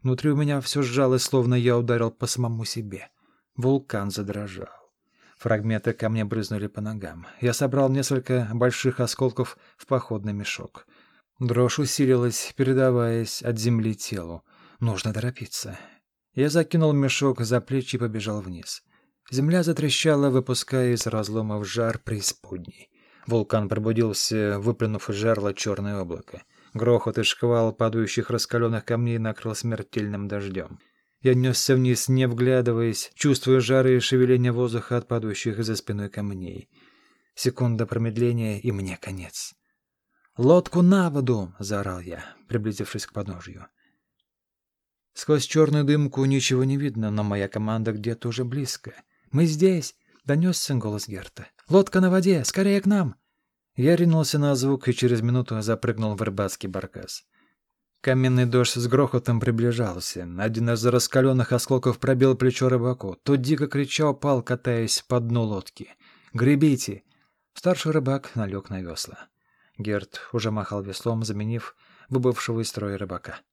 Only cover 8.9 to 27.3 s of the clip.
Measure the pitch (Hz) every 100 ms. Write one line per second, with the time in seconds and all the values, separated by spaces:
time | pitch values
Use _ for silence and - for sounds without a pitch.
8.9 | 123 120 - 131 120 120 - _ _ -
9.9 | 131 - 107 104 101 98 - - - -
10.9 | _ _ _ _ _ 123 120 123 - 135
11.9 | - 131 127 120 110 - - 135 131 131
12.9 | 123 117 117 110 - 123 113 117 117 110
13.9 | 104 - 104 82 82 _ _ - _ 117
14.9 | 98 110 107 123 127 113 - 104 92 -
15.9 | _ _ _ _ - 143 165 160 165 156
16.9 | 143 135 - 139 127 110 120 - 135 127
17.9 | 123 117 107 104 104 92 87 - - _
18.9 | _ _ _ _ 127 147 180 170 156 147
19.9 | - 160 143 143 131 127 123 - 131 123
20.9 | 120 113 110 104 110 110 104 101 117 113
21.9 | 110 - 110 - - - 92 87 - -
22.9 | _ _ _ - 117 101 110 101 107 107
23.9 | 110 113 101 - 110 104 101 107 110 113
24.9 | 107 - 101 110 107 101 95 110 98 101
25.9 | 101 87 82 - - _ _ _ 117 113
26.9 | 120 117 110 107